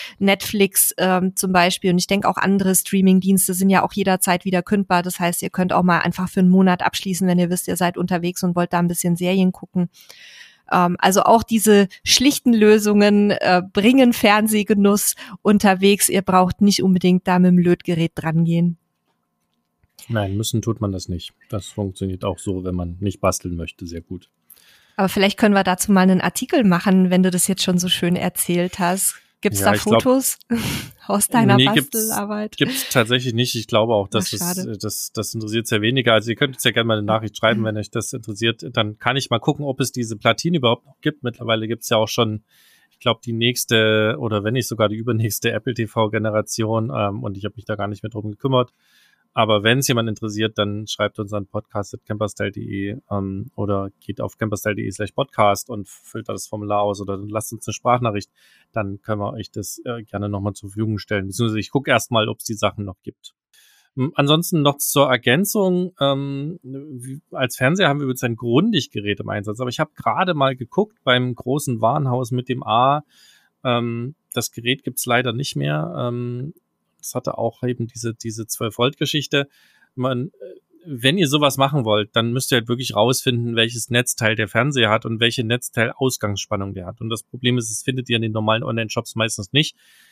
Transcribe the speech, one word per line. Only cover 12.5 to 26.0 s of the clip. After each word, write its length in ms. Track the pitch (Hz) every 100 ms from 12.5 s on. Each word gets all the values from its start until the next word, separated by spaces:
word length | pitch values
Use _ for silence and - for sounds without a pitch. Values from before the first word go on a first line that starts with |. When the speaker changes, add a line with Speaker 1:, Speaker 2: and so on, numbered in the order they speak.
Speaker 1:
Lösungen, 800 | 226 208 214 208 208 208 208 208
äh, 320 | 180 - 180 190
bringen 420 | 208 214 269 247
Fernsehgenuss 1000 | - 214 214 214 214 202 202 202 202 - - - 196
unterwegs. 640 | 202 214 208 185 196 202 -
Ihr 140 | 196
braucht 360 | 190 185 185 -
nicht 220 | 202 -
unbedingt 460 | 190 185 180 180 -
da 100 | 180
mit 120 | 180
dem 100 | 180
Lötgerät 540 | 175 175 - 165 165 -
dran 300 | 165 160 165
gehen. 320 | 170 175 170 _ _ _ _ _ _ _ _ _ _ _ - -
Speaker 2:
Nein, 280 | 113 98 101
müssen 280 | 110 110
tut 180 | 117 110
man 100 | 104
das 160 | 95 -
nicht. 260 | 87 - _ _
Das 180 | 104 -
funktioniert 580 | - 98 - 95 92 104
auch 140 | 90
so, 240 | 104 92
wenn 100 | 90
man 240 | 90 87 90
nicht 220 | 101 -
basteln 340 | 95 - 87 85
möchte, 300 | 82 - 85
sehr 160 | 85
gut. 300 | - 90 - _ _ _ _ _ _ -
Speaker 1:
Aber 120 | 190
vielleicht 300 | 202 196 -
können 160 | 214
wir 100 | 196
dazu 280 | 185 185 -
mal 100 | 190